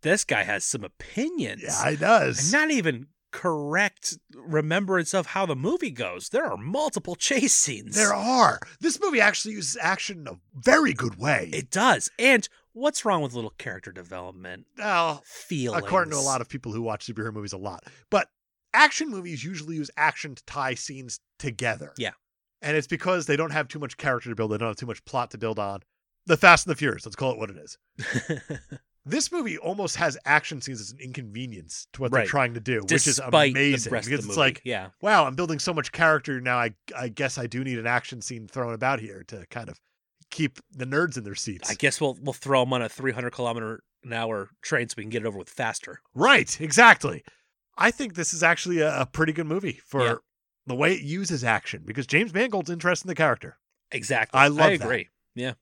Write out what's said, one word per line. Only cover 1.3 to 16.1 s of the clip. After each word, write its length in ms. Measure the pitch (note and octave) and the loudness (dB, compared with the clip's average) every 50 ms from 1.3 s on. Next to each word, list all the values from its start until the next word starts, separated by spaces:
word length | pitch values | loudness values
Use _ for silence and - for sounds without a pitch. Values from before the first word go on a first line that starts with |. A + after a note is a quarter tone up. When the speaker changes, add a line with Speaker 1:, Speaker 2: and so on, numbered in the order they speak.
| F4+ D#4+ D3+ G#2 G2 - | -2 -4 -4 -4 -6 -8
Speaker 2:
Yeah, 280 | - - - - - C#3 | -6 -6 -4 0 0 0
he 60 | D3+ | 0
does. 440 | D3 D#3 G3 A3+ G#3+ D3+ C3 A#2+ - | 2 4 6 6 6 6 4 0 0
Speaker 1:
And 120 | C3+ D#3+ | 0 2
not 180 | A3+ D4 D#4 D#4 | 2 2 2 2
even 360 | D4+ B3+ F3 D#3+ C3+ A#2 C3 _ _ _ _ _ | 2 2 2 0 -2 -2 -8 _ _ _ _ _
correct 880 | - - - F#3 D#3+ D3+ D3 D3 D3+ F3+ G#3 G3 _ _ - - E3+ - _ _ - | -16 -4 -2 -2 -2 0 -2 0 2 2 2 2 _ _ -8 -8 -8 -8 _ _ -20
remembrance 760 | B2+ - E3 D#3 D#3 D3+ D3+ E3 F#3+ G#3 F#3 F#3+ F3+ E3 - - | -20 -10 0 0 0 2 2 0 0 0 2 0 0 0 0 0
of 120 | F#3+ E3 - | -2 -2 0
how 180 | - G3 G3 | -2 -2 0
the 100 | F3 D3 | 0 -2
movie 340 | C3 C3 G3 D#4+ F4+ E4+ A#3 | -2 -2 -2 -2 -2 -4 -6
goes. 380 | C3+ A#2 A#2+ F#2 F2 - - - | -6 -6 -6 -6 -6 -8 -10 -2
There 160 | - B3 D#4+ | -2 -2 0
are 100 | C#4+ G2+ F#2 | 0 -4 -6
multiple 560 | G#2 C#3 G3 C#4 D4+ D4 - G3+ - - F3 | -6 -4 -2 0 0 0 -2 -4 -6 -6 -6
chase 400 | - - - C#4+ B3+ A#3+ C#4 - | -2 0 2 2 2 4 4 4
scenes. 400 | - - - B2+ G#2 - - - | 4 4 2 -2 -8 -10 -4 2
Speaker 2:
There 160 | G3+ A3 G3+ G#3 | 4 4 4 4
are. 440 | G3 G3+ A#3 C4 B3+ A3+ D#3 - - - - - _ | 2 2 2 6 6 6 6 4 0 -8 -16 -14 _
This 200 | - E4 - - | -2 -2 -2 0
movie 200 | G4+ G4 D4+ A#3+ | -2 0 4 6
actually 340 | G#3 G#3 G3+ - - G#3+ G#3+ | 4 4 4 2 -4 -6 -6
uses 240 | G#3 E3+ C3+ C#3 - | -6 -6 -6 -4 -2
action 400 | D#3+ E3+ F#3+ F#3 - - G3+ E3+ | 0 0 0 0 -4 -8 -8 -10
in 80 | D3 B2 | -12 -14
a 100 | - F2+ _ _ _ | -14 -16 _ _ _
very 380 | C#3 A#2+ B3 C4+ D#4 D#4 B3 | 0 6 6 6 8 6 4
good 240 | C#3+ B2 B2 A#2 G2 F2+ | 2 0 -2 -4 -4 -2
way. 300 | G#2+ D3 C#3+ - - - D#2 | 0 0 2 2 0 -2 -6
Speaker 1:
It 160 | D#3 - - | -8 -6 -4
does. 400 | - F#3 A3 C4 G3 A#2 - - _ - | 0 2 4 4 4 4 2 -6 _ 2
And 280 | A3+ C4 C4 A#3 - - _ _ _ _ _ | 4 6 6 6 4 -2 _ _ _ _ _
what's 300 | A3+ C4 D4 D4+ - - | -2 -2 0 0 0 0
wrong 160 | A3+ G3 E3+ | 2 2 2
with 100 | D3 C3 | 0 -2
a 40 | A#2+ | -4
little 180 | A#2+ A2+ G#2+ - | -6 -8 -8 -10
character 360 | _ - A#2+ F#2+ F#2 - - | _ -10 -10 -10 -10 -12 -14
development? 760 | F2+ F#2+ F2 E2+ F#2+ F#2 F2+ F2+ F#2+ F#2 F#2 F2+ F2+ - - _ _ - | -16 -16 -16 -12 -12 -12 -12 -12 -14 -14 -14 -14 -14 -14 -16 _ _ -8
Speaker 2:
Well, 440 | G#3 G#3+ G3 E3+ E3+ D#3+ D3+ D3 _ | -2 0 2 2 2 0 -2 -6 _
Speaker 1:
Feelings. 580 | - - - - - F#3 D3 B2+ A#2+ G#2+ - - | -20 -20 -20 -10 -6 -4 -2 -2 0 -2 -2 -2
Speaker 2:
according 260 | G2+ F3+ F#3 F3 D#3 | 2 2 2 2 2